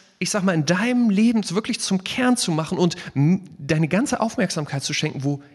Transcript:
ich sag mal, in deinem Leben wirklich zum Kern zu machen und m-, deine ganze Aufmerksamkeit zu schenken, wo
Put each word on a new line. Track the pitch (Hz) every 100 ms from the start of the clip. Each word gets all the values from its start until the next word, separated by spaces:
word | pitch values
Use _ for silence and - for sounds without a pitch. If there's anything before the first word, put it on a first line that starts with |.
| - _
ich | 175
sag | 208
mal, | 185
in | 170 147
deinem | 180 233 247 233
Leben | 196 226 226 196
wirklich | 175 226 226
zum | - 190
Kern | 185 - 247 247
zu | -
machen | 156 160 175
und | 175 - -
m-, | - 147 185 - -
deine | 139 156 160
ganze | 185 285 -
Aufmerksamkeit | 226 - 185 - 147 139
zu | -
schenken, | 147 151 135
wo | 139 143 -